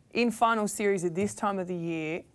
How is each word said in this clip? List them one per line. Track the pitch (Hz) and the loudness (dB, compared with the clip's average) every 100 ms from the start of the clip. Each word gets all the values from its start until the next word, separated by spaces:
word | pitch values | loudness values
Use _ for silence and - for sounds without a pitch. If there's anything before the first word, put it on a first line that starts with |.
| _ | _
In | - 233 | 0 0
final | 214 226 226 208 | 4 2 4 0
series | - 202 196 | 0 2 2
at | 175 | 0
this | 165 202 | 0 -2
time | - 208 196 | -2 -2 -2
of | 180 | -4
the | |
year, | 175 170 165 156 175 - | -4 -4 -4 -4 -6 -8